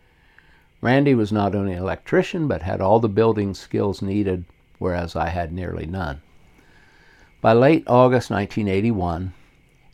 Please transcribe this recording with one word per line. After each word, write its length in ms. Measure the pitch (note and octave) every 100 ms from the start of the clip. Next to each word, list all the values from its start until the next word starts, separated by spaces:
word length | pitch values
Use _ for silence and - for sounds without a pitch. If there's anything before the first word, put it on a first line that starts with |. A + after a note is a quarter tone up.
| _ _ _ _ _ _ _ _
Randy 340 | A2+ C3+ C#3
was 160 | B2 G#2
not 240 | G#2 G2+
only 180 | G2+ G2
an 60 | F2+
electrician, 680 | F#2 F2 - F3+ F3+ F3+ D3
but 140 | E2+
had 180 | F2 G2
all 180 | F#2+ A2+
the 100 | A#2
building 460 | G2+ A2+ G#2+ G2
skills 480 | F#2 - A2 G#2 F#2
needed, 420 | G2 G2+ G2 F#2 F2 _ _ _
whereas 340 | F#2 F2 E2+
I 140 | E2+ E2
had 240 | F2 E2
nearly 340 | F2 F2 F2 D#2+
none. 340 | F#2 D#2+ C#2 - _ _ _ _ _ _ _ _ _ _ _
By 120 | A2
late 320 | A#2 C3+ D#3+ -
August 420 | B2 B2+ B2 -
nineteen 380 | G2+ G2+ - G2+
eighty-one, 680 | G2 A2+ G#2+ F2 E2 F#2 - - _ _ _ _